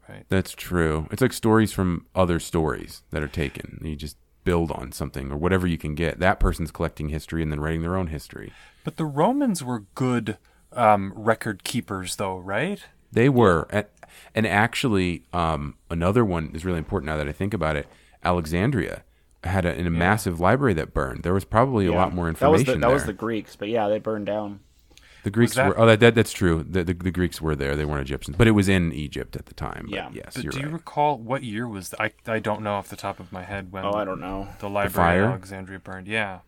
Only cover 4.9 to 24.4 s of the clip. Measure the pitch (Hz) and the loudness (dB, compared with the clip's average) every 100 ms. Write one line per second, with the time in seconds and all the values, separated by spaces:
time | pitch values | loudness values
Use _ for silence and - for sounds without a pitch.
4.9 | - 73 69 67 73 87 92 90 80 76 | -8 -8 -6 -6 -2 2 4 2 -2 -4
5.9 | 76 80 76 92 - 95 85 80 - 80 | -2 -2 2 2 4 0 0 -6 -4 -6
6.9 | - 76 78 - 82 78 73 78 82 85 | -4 -6 -6 -6 -4 -2 -2 -2 -2 -2
7.9 | 95 85 76 - - - - - _ 156 | -2 -4 -8 -12 -16 -18 -18 -20 _ -12
8.9 | - 156 139 190 285 269 180 123 117 101 | -6 -4 2 2 2 0 0 -4 -6 -8
9.9 | - 127 120 110 104 _ _ _ 123 110 | -2 0 0 -2 -8 _ _ _ 2 6
10.9 | 101 98 107 107 110 113 98 - 120 - | 6 2 -2 0 0 0 -6 -4 -6 -4
11.9 | 95 90 - 98 92 92 104 170 202 - | -8 -6 -6 -6 -6 -4 -2 -2 -6 -12
12.9 | _ _ 107 135 123 104 82 - 104 - | _ _ 2 4 6 6 6 2 -4 -6
13.9 | _ - - - 110 107 101 117 - 131 | _ -20 -20 -6 -2 2 2 2 0 0
14.9 | 98 90 80 - 87 82 76 71 - - | 2 2 -2 -4 -2 0 0 -6 -10 -8
15.9 | 85 90 120 107 82 78 80 90 85 76 | 0 2 4 2 0 -4 -6 -4 -4 -2
16.9 | 95 71 78 71 - 101 104 78 73 - | -4 -2 -4 -4 -4 -4 -2 0 -2 -4
17.9 | - _ _ 87 90 78 87 117 117 50 | -16 _ _ 0 0 0 0 2 0 -2
18.9 | - _ _ _ _ 87 92 87 62 87 | -6 _ _ _ _ -4 0 0 -2 -2
19.9 | 82 87 110 98 82 92 131 139 80 69 | 2 2 2 0 0 2 4 2 0 -2
20.9 | 80 65 - 85 95 - 107 135 113 90 | -2 -2 -2 0 0 2 2 4 2 2
21.9 | 87 92 90 82 80 139 156 139 - 117 | 4 2 0 -2 2 4 6 4 2 2
22.9 | 139 117 95 113 110 - - 104 117 104 | 2 0 -4 -4 -4 -6 -10 -2 0 2
23.9 | 107 110 110 101 107 | 0 -2 -4 -4 -4